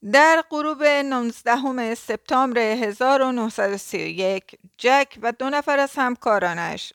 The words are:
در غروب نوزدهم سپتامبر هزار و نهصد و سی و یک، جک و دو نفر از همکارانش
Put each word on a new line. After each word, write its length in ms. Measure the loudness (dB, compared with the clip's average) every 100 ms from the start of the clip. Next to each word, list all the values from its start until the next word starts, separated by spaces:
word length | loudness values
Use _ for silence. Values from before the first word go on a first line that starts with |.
| 4
در 320 | 6 6 6 2
غروب 340 | -4 -4 0
نوزدهم 1080 | 2 2 0 -2 -4 -6 -2 0 0 -4 -4
سپتامبر 640 | -6 -6 -8 -2 0 0 0
هزار 640 | 0 0 -4 -2 2 2
و 100 | 2
نهصد 400 | 0 -4 -2 -2
و 40 | -2
سی 200 | -6 -6
و 100 | -6
یک، 500 | -2 -2 -2 -8 -20 -20 _
جک 400 | 2 2 2 -4
و 100 | -6
دو 180 | -4 -4
نفر 280 | -4 0 0
از 140 | 0 0
همکارانش 960 | -2 -2 0 0 0 -4 -6 -8 -12